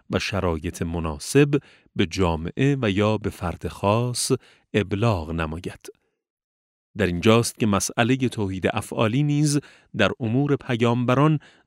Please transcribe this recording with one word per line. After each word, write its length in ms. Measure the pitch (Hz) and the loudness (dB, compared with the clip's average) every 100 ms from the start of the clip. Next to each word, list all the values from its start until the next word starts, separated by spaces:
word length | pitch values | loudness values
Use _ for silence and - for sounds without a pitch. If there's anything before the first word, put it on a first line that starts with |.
| - | -6
و 80 | 92 | -4
شرایط 640 | - 98 87 80 85 - | -2 -2 -2 -2 -4 -6
مناسب 800 | 85 85 80 73 - 139 147 143 - _ _ - | -6 -4 -6 -6 0 2 4 2 -4 _ _ -4
به 100 | 90 | -2
جامعه 720 | 92 90 80 85 - 139 139 | 0 0 0 -4 -2 0 0
و 80 | 110 | 0
یا 280 | 95 104 107 | 2 2 0
به 120 | 101 | -4
فرد 380 | - 87 82 87 | -6 -6 -6 -10
خاص 640 | - 98 110 123 120 - 127 _ _ _ | -2 2 2 0 -4 -2 -2 _ _ _
ابلاغ 560 | 107 95 98 117 92 80 | -2 -2 0 0 0 -2
نماید. 580 | 82 78 82 90 - - - _ _ _ _ _ _ _ _ _ 104 | -4 -4 -6 -10 -14 -20 -20 _ _ _ _ _ _ _ _ _ -2
در 80 | 92 | -2
اینجاست 520 | 87 110 117 113 - | 2 4 4 4 0
که 80 | 110 | 0
مسئلهٔ 640 | 98 - - 117 131 123 | 2 0 0 2 2 0
توحید 380 | - 98 95 95 | -2 -4 -2 -2
افعالی 560 | 107 - - 113 127 | -2 -6 0 0 2
نیز 380 | 147 147 147 143 - - _ - | 0 2 2 0 -4 -18 _ 0
در 140 | 98 - | 0 0
امور 360 | 110 123 143 139 | -2 0 0 0
پیامبران 800 | - 120 117 120 120 127 156 151 - _ | -2 0 2 2 2 4 4 2 -2 _